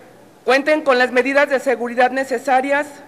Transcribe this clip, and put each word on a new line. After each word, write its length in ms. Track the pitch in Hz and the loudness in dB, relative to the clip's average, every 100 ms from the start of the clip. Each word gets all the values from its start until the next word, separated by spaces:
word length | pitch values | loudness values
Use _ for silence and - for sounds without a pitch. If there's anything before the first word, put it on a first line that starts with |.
| - - - - | -20 -20 -20 -8
cuenten 380 | - 262 294 302 | 0 0 2 0
con 160 | 302 247 | 2 2
las 140 | 254 | 2
medidas 360 | 247 247 277 285 | 0 0 0 0
de 120 | 269 | 0
seguridad 500 | 269 233 240 240 247 | -2 -2 -4 0 0
necesarias 760 | 262 269 240 269 262 277 277 294 - | 0 -4 -4 0 0 0 -2 -4 -12